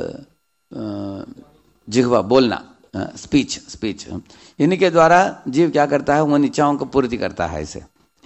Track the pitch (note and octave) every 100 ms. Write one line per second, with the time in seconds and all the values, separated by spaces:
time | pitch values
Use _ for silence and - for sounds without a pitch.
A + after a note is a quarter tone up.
0 | - - C#3 _ _ _ _ C3 G#2+ G2+
1 | G2+ G2 - - - _ _ _ - A2+
2 | B2 A#2+ F#2+ C3 B2 F#2 - _ _ F#2+
3 | - - - C#3+ A#2+ - - - A2 F#2
4 | - F2+ - - - - D3 F#3 F3+ E3
5 | D#3+ F3 G3 - - C3 E3+ D3 C#3+ C#3+
6 | C#3+ C#3+ D3+ C#3+ C#3+ C#3+ D3 C#3+ C3+ C3+
7 | B2+ A2+ F#2+ - E2+ D#2+ D#2 - - _
8 | _ _